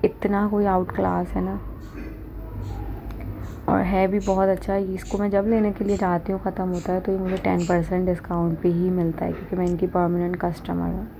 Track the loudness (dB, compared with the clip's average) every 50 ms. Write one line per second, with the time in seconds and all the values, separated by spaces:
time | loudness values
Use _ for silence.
0 | 2 0 0 0 0 2 2 2 2 2 2 2 4 4 4 2 2 0 -2 0
1 | 0 2 2 0 -2 -2 -2 -2 -2 -2 -4 -6 -8 -10 -10 -12 -12 -12 -12 -12
2 | -10 -10 -12 -12 -12 -12 -10 -10 -10 -10 -8 -8 -8 -8 -6 -8 -6 -8 -8 -8
3 | -8 -10 -10 -8 -8 -8 -8 -8 -10 -10 -10 -8 -2 2 2 2 2 2 4 4
4 | 4 4 2 0 2 2 2 4 4 4 2 0 0 0 0 0 0 -2 -4 -6
5 | -4 -4 -2 0 0 2 2 2 4 4 4 4 4 2 0 0 0 0 2 2
6 | 2 2 2 2 0 -2 -4 -2 -2 -4 -2 -2 -2 -2 -2 -2 0 0 -2 0
7 | 0 0 0 0 0 -2 -2 0 0 2 2 2 2 2 2 2 2 2 0 2
8 | 2 2 0 -2 -2 -2 0 2 2 2 0 2 2 2 2 4 2 2 2 2
9 | 2 0 0 -2 -2 -4 -4 -6 -6 -4 -2 0 2 0 2 0 0 2 2 2
10 | 2 4 2 2 0 0 -2 0 -2 -2 -2 -4 -6 -4 -2 -2 -2 -2 -2 -4
11 | -6 -8 -10